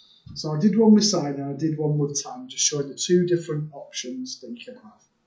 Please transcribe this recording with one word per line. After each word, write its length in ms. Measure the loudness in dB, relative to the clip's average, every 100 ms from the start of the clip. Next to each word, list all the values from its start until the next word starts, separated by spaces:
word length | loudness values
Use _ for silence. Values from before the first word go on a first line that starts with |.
| _ _ -18
So 200 | -10 -6
I 60 | 0
did 160 | 2 6
one 140 | 8
with 100 | 8
sine 300 | 6 0 -2
and 200 | -4 -6
I 40 | -4
did 200 | -2 -2
one 200 | 0 0
with 260 | -2 -4
tan, 240 | -8 -12 -12
just 160 | -2
showing 240 | -2 -2 -6
the 80 | -6
two 300 | 2 2 4
different 480 | 0 -2 -6 -6
options 680 | -10 -14 -10 -10 -10 -10 -12
that 120 | -14
you 120 | -14
can 120 | -16 -20
have 260 | -20 -20 _ _